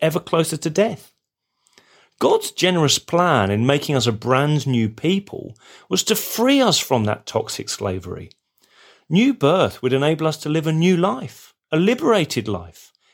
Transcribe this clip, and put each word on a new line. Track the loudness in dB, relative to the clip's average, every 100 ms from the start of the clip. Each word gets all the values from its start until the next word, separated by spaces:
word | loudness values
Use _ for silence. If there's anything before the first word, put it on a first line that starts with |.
ever | -2 -2
closer | -2 -2 0 -2
to | -4
death. | 0 -2 -4 -18 _ _ _ _ _ _ _ _ _ _ -2
God's | 2 2 -2
generous | -2 0 4 2 0
plan | 0 0 4 4 2
in | 2 2
making | 0 0 0
us | 0
a |
brand | -2 0 0 2 0 0
new | 0 0
people | -2 -2 -2 -4 -14 -14 -18 -20 -18 -6
was | -4
to | 0
free | -2 -4 -2 2 4
us | 4 2
from | 0 0
that | 0 -4 -4
toxic | -6 -4 -10 -10
slavery. | -6 -6 -6 -8 -14 -14 _ _ _ _ _ -20 _ -2
New | 2 2
birth | 2 2 4 0 0
would | -2
enable | 0 0 0 -2
us | -4
to | -4
live | -2 0
a |
new | 2 2 2
life, | 0 -2 -10 -18 -20 _ -4
a | 0
liberated | 2 2 2 2 0 -4 -6
life, | -8 -10 -20 -20 _ _